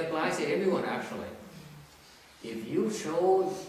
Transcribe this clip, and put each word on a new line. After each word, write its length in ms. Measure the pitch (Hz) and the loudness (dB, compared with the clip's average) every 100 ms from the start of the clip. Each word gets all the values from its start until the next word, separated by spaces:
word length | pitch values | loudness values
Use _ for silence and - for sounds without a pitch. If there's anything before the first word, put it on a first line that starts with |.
| 165 | -2
applies 320 | 160 160 - | -2 0 0
to 80 | 151 | 0
everyone, 380 | - 190 - - | 2 2 2 0
actually. 440 | - - - - - - - - - - - - - - - | -4 -6 -8 -10 -12 -16 -18 -18 -20 -20 -20 -20 -20 -20 -16
If 240 | 113 113 - | -10 -10 -2
you 240 | 156 214 | 0 2
show, 600 | - 156 170 185 190 185 - | 0 -2 4 6 6 4 -2